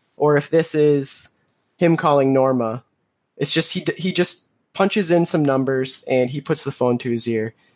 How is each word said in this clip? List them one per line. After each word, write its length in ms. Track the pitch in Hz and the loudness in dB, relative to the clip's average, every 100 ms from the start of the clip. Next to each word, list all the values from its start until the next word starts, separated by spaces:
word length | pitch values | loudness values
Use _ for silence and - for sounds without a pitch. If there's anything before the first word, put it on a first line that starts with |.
| _ - | _ -2
or 220 | 147 147 | 2 2
if 100 | 143 | 2
this 260 | 165 156 | 0 2
is 540 | 156 151 147 135 - - _ _ _ _ - | 2 2 2 0 -2 -4 _ _ _ _ 0
him 220 | 170 160 | 2 2
calling 340 | 160 143 135 | 2 2 4
Norma. 500 | 135 131 127 113 120 - _ _ _ _ - | 4 2 0 -2 -6 -12 _ _ _ _ -6
It's 160 | 143 | -4
just 220 | - 156 | 0 0
he 60 | 185 | -2
d-, 120 | 175 - | -4 -6
he 120 | 175 | -4
just 380 | 175 175 - - _ _ | -2 -2 -2 -10 _ _
punches 380 | - 196 214 175 | -2 0 0 0
in 160 | 175 170 | 2 2
some 180 | 170 | 0
numbers 580 | 143 135 131 135 131 - - | 0 0 0 -2 -2 -4 -2
and 220 | 131 123 | 0 0
he 100 | 139 | -2
puts 240 | - 156 | -4 -4
the 80 | - | -4
phone 240 | - 127 120 | -2 -2 0
to 120 | 131 | -2
his 180 | 117 120 | -4 -4
ear. 260 | 113 110 - _ | -4 -6 -10 _